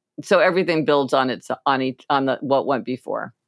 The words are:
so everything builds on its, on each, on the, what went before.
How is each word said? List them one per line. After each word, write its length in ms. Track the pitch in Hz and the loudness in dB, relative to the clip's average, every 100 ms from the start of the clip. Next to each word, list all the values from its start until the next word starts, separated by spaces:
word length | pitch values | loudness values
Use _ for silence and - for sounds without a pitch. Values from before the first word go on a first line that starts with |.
| _ - | _ -10
so 160 | - 190 | 0 4
everything 480 | 175 180 170 160 151 | 4 2 0 0 2
builds 260 | 143 131 | 2 2
on 180 | 139 127 | 0 0
its, 180 | 113 - - 143 | -4 -8 -4 -2
on 160 | 135 | 0
each, 240 | 131 123 - | -2 -6 -2
on 180 | 139 135 | -2 0
the, 100 | - | -2
what 260 | 131 135 107 | 0 0 0
went 180 | 127 123 | -2 -2
before. 480 | 127 - 110 110 - | -8 -6 -8 -8 -16